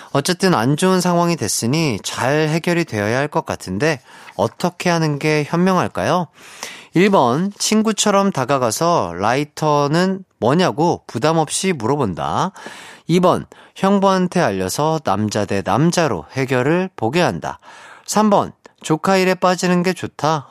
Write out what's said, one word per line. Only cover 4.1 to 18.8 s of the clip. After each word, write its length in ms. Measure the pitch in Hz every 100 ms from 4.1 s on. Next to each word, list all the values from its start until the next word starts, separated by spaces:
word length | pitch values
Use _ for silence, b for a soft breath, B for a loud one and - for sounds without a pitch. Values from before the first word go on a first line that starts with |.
| B B
어떻게 560 | - 110 - 175 - 180
하는 280 | 170 160 143
게 280 | 156 151 143
현명할까요? 800 | 170 185 185 113 - 98 175 170 B B B B B B
일 180 | 160 202
번, 420 | 190 123 131 196 -
친구처럼 720 | - 214 220 214 214 196 196
다가가서 840 | 185 127 139 123 - 165 165 92 85
라이터는 1080 | 104 131 147 - 156 147 143 160 185 190 - _
뭐냐고 640 | 110 156 175 117 170 117 -
부담 320 | 117 147 165
없이 340 | 147 - 190
물어본다. 800 | 165 110 147 117 78 71 101 170 B B B B B -
이 120 | 175
번, 260 | 180 117 - B B -
형부한테 640 | 190 202 196 190 180 180
알려서 580 | 143 98 95 - 151 160
남자 400 | - 98 107 110
대 180 | 101 101
남자로 600 | 90 104 165 170 156 92 73
해결을 580 | 131 131 131 127 170 190 -
보게 240 | 113 156
한다. 400 | 156 85 69 - B B B B -
삼 240 | - 214
번, 220 | 196 104 - - _